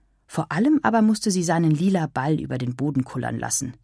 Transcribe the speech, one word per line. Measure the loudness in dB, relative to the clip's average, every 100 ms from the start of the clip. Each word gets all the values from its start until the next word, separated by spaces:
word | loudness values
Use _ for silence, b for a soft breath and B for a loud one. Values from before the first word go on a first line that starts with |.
| b b b
Vor | -6 -4
allem | 0 2 4
aber | 4 4
musste | 2 2 0
sie | 0
seinen | 0 2 4
lila | 4 2 0 -2
Ball | -2 -2 -2
über | -2 -6
den | -4 -4
Boden | -2 -2 -4
kullern | -4 -6 -6
lassen. | -4 -4 -6 -12